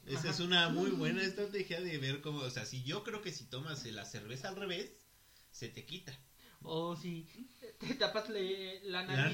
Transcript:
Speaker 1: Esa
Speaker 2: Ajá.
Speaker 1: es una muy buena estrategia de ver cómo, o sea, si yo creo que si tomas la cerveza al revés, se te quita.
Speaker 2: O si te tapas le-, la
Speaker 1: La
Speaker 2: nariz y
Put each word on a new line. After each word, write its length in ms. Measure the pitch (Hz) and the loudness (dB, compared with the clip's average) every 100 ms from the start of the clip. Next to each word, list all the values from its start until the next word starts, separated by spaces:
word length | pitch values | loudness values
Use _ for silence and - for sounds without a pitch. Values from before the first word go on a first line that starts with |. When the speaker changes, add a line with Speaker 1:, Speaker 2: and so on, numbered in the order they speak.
| - | -4
Speaker 1:
Esa 100 | 135 | -2
Speaker 2:
Ajá. 80 | 160 | 0
Speaker 1:
es 80 | 147 | 2
una 280 | 175 180 170 | 6 6 6
muy 220 | 170 190 | 6 4
buena 340 | - 156 180 | 4 4 4
estrategia 560 | 190 196 202 202 180 175 | 2 0 -2 0 0 -2
de 200 | 180 151 | -2 0
ver 200 | 135 147 | 0 0
cómo, 200 | 151 147 | -2 -2
o 100 | 127 | -2
sea, 160 | 117 107 | -4 -4
si 180 | 131 | -4
yo 200 | 127 175 | -2 -2
creo 180 | 233 208 | -2 -4
que 100 | 190 | -4
si 140 | - 110 | -6 -6
tomas 400 | 127 160 147 117 | -6 -4 -6 -6
la 180 | 104 98 | -6 -6
cerveza 420 | 113 107 131 196 | -8 -6 -6 -6
al 60 | 196 | -4
revés, 360 | 190 175 226 - - - - - - | -2 -2 -4 -10 -20 -20 -20 -20 -20
se 180 | - 113 | -10 -10
te 160 | - - | -8 -10
quita. 340 | 180 - - - - - - | -10 -10 -14 -16 -20 -20 -14
Speaker 2:
O 320 | - 160 170 170 | -4 0 0 0
si 320 | 180 165 - 220 262 - 233 - | -2 -4 -6 -12 -14 -14 -16 -6
te 160 | - - | -2 2
tapas 340 | - 220 214 | 4 4 0
le-, 520 | 208 185 196 190 190 | 0 0 0 -4 -6
la 200 | 202 180 | -2 -2
Speaker 1:
La 120 | 185 - | 2 4
Speaker 2:
nariz 40 | |
y 40 | 160 | 6